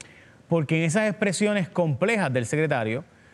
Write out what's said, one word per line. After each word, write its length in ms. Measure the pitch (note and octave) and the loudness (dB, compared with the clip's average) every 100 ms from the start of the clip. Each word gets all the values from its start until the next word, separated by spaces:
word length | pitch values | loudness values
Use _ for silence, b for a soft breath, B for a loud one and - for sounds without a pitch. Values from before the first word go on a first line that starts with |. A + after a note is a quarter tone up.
| B B B B - | B B B B -2
porque 300 | E3+ C#3+ D#3+ | 0 2 0
en 60 | |
esas 240 | E3 G3+ G#3+ | 2 2 0
expresiones 580 | G#3 G3+ E3 G#3 G#3 E3 | 0 -2 0 0 0 -2
complejas 640 | - E3 B2 G3 A3 D3+ | 0 0 0 0 2 0
del 140 | B2+ A2+ | -2 -2
secretario, 580 | D3+ D#3 C3+ A2 A#2+ - B B | 0 0 0 -2 -4 -8 B B